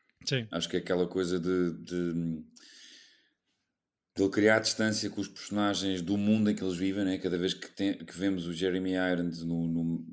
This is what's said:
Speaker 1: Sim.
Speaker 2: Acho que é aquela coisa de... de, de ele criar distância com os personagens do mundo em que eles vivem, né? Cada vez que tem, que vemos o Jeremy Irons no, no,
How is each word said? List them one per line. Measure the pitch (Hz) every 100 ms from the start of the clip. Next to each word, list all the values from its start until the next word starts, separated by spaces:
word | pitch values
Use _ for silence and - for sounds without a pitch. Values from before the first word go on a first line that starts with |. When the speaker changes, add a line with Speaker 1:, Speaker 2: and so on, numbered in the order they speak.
| _ _ -
Speaker 1:
Sim. | 135 113
Speaker 2:
Acho | 85 87
que | 90
é |
aquela | 87 90 90
coisa | 95 90 92
de... | 85 92 87 76
de, | 85 90 87
de | 85 82 78 78 - - - - - - _ _ _ _ _ _ _ _ _ _ -
ele | 98
criar | - 107 110
distância | 110 - 110 107 104
com | 101
os | 95
personagens | - - 104 104 95 95 92
do | 85 101
mundo | 101 107 104
em | 104
que |
eles | 95 87
vivem, | 95 98 98
né? | 92
Cada | 92 87
vez | 90
que | 87 -
tem, | - 98 -
que | 82 85
vemos | 98 95 85
o |
Jeremy | 82 92 92 92
Irons | 92 92 90 87 82
no, | 82 85 82
no, | 82 82 82 82